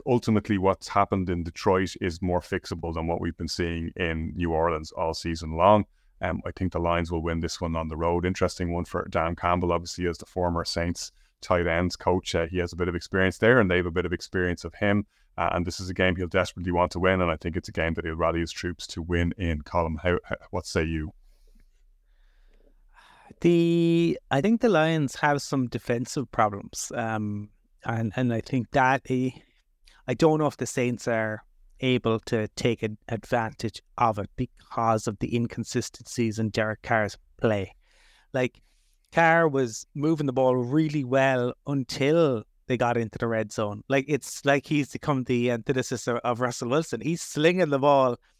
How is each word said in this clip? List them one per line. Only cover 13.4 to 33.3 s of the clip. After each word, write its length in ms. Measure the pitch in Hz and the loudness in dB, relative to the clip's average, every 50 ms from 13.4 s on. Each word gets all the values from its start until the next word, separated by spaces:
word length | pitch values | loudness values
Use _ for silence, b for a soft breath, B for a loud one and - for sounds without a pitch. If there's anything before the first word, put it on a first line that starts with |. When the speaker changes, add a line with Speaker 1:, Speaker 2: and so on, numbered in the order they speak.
| 110 113 127 127 | 4 6 6 6
Speaker 1:
and 120 | 104 90 | 6 4
they 60 | 87 | 4
have 100 | 90 87 | 2 2
a 40 | 90 | 0
bit 140 | 80 90 87 | -2 -2 0
of 80 | 82 90 | 0 -4
experience 500 | - - - - 95 90 87 85 - - | -4 -6 -6 -2 -2 0 0 -2 -4 -8
of 120 | 85 - | -12 -6
him. 320 | - 104 101 101 104 101 - _ _ _ _ _ - | -2 0 2 2 0 0 -4 _ _ _ _ _ -4
Uh, 100 | 87 87 90 | -2 -2 0
and 120 | 90 87 | -2 -2
this 140 | 90 - - | -2 -6 -6
is 100 | 95 92 | -8 -6
a 40 | 90 | 0
game 200 | 95 92 92 85 | 2 2 2 2
he'll 120 | 90 90 | 0 -2
desperately 440 | 82 92 92 87 - - 90 85 90 | 0 0 0 0 0 -4 -6 -4 0
want 200 | 87 87 90 85 | 2 2 2 2
to 80 | - 87 | 0 0
win, 220 | 92 92 95 92 | 2 2 4 4
and 100 | 90 82 | 2 0
I 60 | 80 | 0
think 200 | 78 - 87 80 | -2 -4 -6 -6
it's 120 | 90 - - | -6 -8 -6
a 20 | |
game 240 | - 85 82 82 82 | -4 -2 -2 -2 -2
that 100 | 82 82 | -2 -4
he'll 80 | 82 80 | -6 -4
rally 280 | 82 82 82 82 85 | 0 0 0 0 0
his 100 | 82 - | -2 -4
troops 340 | - - - 90 85 - - | -6 -8 -8 -8 -8 -8 -12
to 140 | - - 85 | -10 -10 -10
win 320 | 82 87 87 85 87 85 - - | -4 -2 0 2 2 0 -2 -2
in. 240 | 90 85 80 73 - | -4 -2 -2 -4 -6
Colin, 340 | - - 87 82 80 80 78 - | -4 -2 -2 0 -2 -4 -2 0
how, 160 | 90 87 - - | 0 0 0 -2
how, 120 | - - - - - | -6 -10 -10 -8 -8
what 160 | - 92 - | -8 -8 -8
say 160 | - - 90 80 | -4 -2 -2 -2
you? 280 | 82 80 78 76 92 - - _ _ _ _ _ _ _ - _ _ _ _ _ _ _ _ _ _ _ _ _ _ _ _ _ _ _ _ _ _ _ _ _ B B B B B B B B B B - | 0 -2 -4 -6 -8 -12 -16 _ _ _ _ _ _ _ -20 _ _ _ _ _ _ _ _ _ _ _ _ _ _ _ _ _ _ _ _ _ _ _ _ _ B B B B B B B B B B 2
Speaker 2:
The, 800 | - 170 170 170 170 170 170 170 170 170 165 170 170 165 - - - _ | 4 4 6 6 6 4 4 4 4 4 4 4 4 2 0 -2 -2 _
I 120 | 131 139 | 0 2
think 200 | 165 208 233 220 | 4 4 2 4
the 80 | - 226 | 4 4
Lions 460 | 185 156 156 160 165 160 143 127 - | 4 4 4 4 2 0 0 -2 -2
have 260 | - - 147 147 143 | 0 2 2 2 2
some 240 | - - 147 135 127 120 | 0 -2 -2 -2 -2 -2
defensive 600 | - 113 - - 120 120 127 - - 151 120 - | -4 -6 -4 -2 -2 -2 -2 -4 -4 -6 -6 -4
problems, 600 | - - 110 104 101 101 - - - - - - - | 0 0 0 0 0 -4 -10 -12 -12 -12 -10 -8 -6
um, 560 | 123 113 113 110 110 107 104 104 104 104 104 _ _ _ _ _ _ - | -6 -4 -4 -4 -4 -4 -4 -6 -8 -10 -12 _ _ _ _ _ _ -8
and, 300 | - 117 113 113 107 - | -4 -2 -2 -2 -2 -2
and 160 | 131 127 120 | 0 0 0
I 100 | 117 113 | 0 -2
think 280 | - - 139 127 104 - - | -4 -2 -4 -4 -2 0 2
that 280 | 139 131 127 135 135 - | 2 4 4 2 0 0
he, 360 | - 131 127 127 127 - - - _ _ _ _ _ _ _ _ b b b b | -2 -2 -2 -2 -2 -4 -8 -16 _ _ _ _ _ _ _ _ b b b b
I 60 | 131 131 | -6 0
don't 240 | - 160 156 156 | 4 4 4 4
know 80 | 156 151 | 4 2
if 120 | 139 - | 0 -2
the 100 | - 127 | -4 -8
Saints 400 | - - 135 120 123 120 - - | -6 -2 -2 -2 -2 -2 -2 -2
are 360 | 123 117 110 110 107 107 107 - _ _ _ - - _ _ | -2 0 0 0 -2 -4 -8 -12 _ _ _ -20 -20 _ _
able 400 | 131 127 123 117 - 117 113 113 | 0 0 0 2 2 0 0 0
to 280 | - - 120 110 107 - | -2 -2 -2 -2 -2 -4
take 340 | - - - 123 113 - 113 | -6 -2 0 0 0 0 -4
an 160 | 107 107 - _ | -6 -6 -8 _
advantage 720 | - 123 107 - - | -8 -8 -8 -4 -2